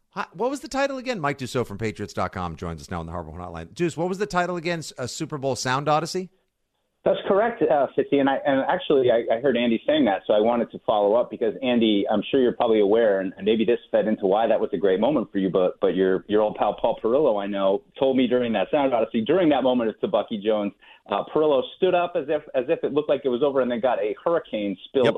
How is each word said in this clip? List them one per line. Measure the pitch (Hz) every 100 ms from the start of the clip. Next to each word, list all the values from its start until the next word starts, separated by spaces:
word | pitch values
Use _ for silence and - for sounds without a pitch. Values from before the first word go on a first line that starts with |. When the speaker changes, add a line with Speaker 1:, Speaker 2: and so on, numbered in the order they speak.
| _
Speaker 1:
hi-, | 185 -
what | 165 233
was | 285
the | -
title | 269 277 269
again? | 247 233
Mike | 143 143
Dussault | 123 127 113
from | 101
Patriots | 113 104 104
dot | - 92
com | 101 87 78
joins | 87 82
us | 69
now | 90
on | 82
the |
Harbor | 87 78
One | 80
Hotline. | 90 85 85
Deuce, | 104 175 143
what | 180
was | 190
the | 202
title | 180 175 175
again? | 160 170
S-, | 143 -
a | 123
Super | - 147 151
Bowl | 135 123
sound | 131 135 147
odyssey? | 151 143 185 185 _ _ _ _ _ _ _ -
Speaker 2:
That's | 190 -
correct, | 196 233 233
uh, | 156 151 127 -
Fitzy, | 135 139
and | 135
I, | 131 147
and | 135
actually, | 131 180 - 143 123
I, | 117 117
I | 117
heard | 135 117
Andy | 120 110 -
saying | 151 117
that, | 95 -
so |
I | 107
wanted | 110 120 113
to | - -
follow | 107 101 113
up | 117
because, | 107 113 87
Andy, | 127 120 113 101 98
I'm | 107 -
sure | 139
you're | 120
probably | - 120 110
aware, | 98 113 113 95
and, | 95 -
and | 98
maybe | 110 110
this | 120 -
fed | 110 104
into | 110 95
why | 101 -
that | 95
was | 104
a | 92
great | 98 92
moment | 117 151 101
for | 101
you, | 95
but, | 92 90 -
but | 98 87
your, | 95 92 -
your | 104
old | 107 -
pal | 110 98
Paul | 117 107
Perillo, | 113 131 151 104
I | 101
know, | 101 98 101 - -
told | 135 131
me | 123
during | 123 120
that | 107 92
sound | 151 135
odyssey, | 120 113 117
during | 110 175 170
that | 135
moment | 127 123 110
of | -
Tebucky | 113 104 101 110
Jones, | 104 107 101 - - - -
uh, | 101 - 151
Perillo | 151 135 - -
stood | 185
up | 175 175 175
as | 139
if, | 151 - 135
as | 123
if | 165 135
it |
looked | 143 147
like | 139 135
it |
was | 120
over | 143 135
and | 120
then | 120
got | 123 107
a | 107 98
hurricane | 175 165 - 107 101 95 -
spilled | 135
Speaker 3:
Yep. | 117